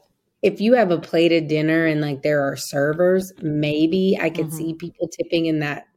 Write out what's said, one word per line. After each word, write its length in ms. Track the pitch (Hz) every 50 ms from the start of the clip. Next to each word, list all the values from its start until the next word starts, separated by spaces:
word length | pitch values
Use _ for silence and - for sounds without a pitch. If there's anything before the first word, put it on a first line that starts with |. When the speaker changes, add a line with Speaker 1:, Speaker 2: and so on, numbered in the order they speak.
| _ _ _ _ _ _ _ -
Speaker 1:
if 180 | - 190 - -
you 140 | 202 226 254
have 160 | 247 208 180
a 80 | 170
plated 500 | 156 165 - - 165 170 165 165 165 156
dinner 380 | 147 156 151 151 156 160 165 165
and, 160 | 160 156 151
like, 220 | 151 147 139 135 -
there 180 | 151 147 147
are 140 | 139 139 139
servers, 760 | 131 - - 147 143 143 151 156 165 180 180 185 190 185 - - -
maybe 760 | - 151 151 151 151 147 151 151 160 165 180 185 185 190 190 -
I 120 | 170 160
could 160 | 165 170 165
Speaker 2:
Mm-hmm. 100 | 151 160
Speaker 1:
see 160 | 156 160 165 160
people 340 | 160 175 170 - - 175
tipping 380 | 165 - - 165 170 175 165 165
in 140 | 160 160 151
that, 280 | 147 147 139 - - _ _